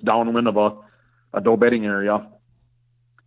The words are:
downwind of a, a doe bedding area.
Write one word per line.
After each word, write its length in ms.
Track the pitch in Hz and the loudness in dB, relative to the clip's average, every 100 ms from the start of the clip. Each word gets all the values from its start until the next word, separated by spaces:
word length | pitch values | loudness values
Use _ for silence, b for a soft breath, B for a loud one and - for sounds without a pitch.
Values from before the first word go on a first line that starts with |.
downwind 460 | 110 113 117 117 120 | -2 0 0 -2 0
of 80 | 101 | 0
a, 220 | 104 107 b b b b b | 0 -2 b b b b b
a 80 | 101 | -4
doe 160 | 101 113 | 0 2
bedding 280 | 120 120 | 2 2
area. 440 | 104 98 101 104 - - _ _ _ _ _ _ _ _ | -2 -2 -2 -2 -4 -18 _ _ _ _ _ _ _ _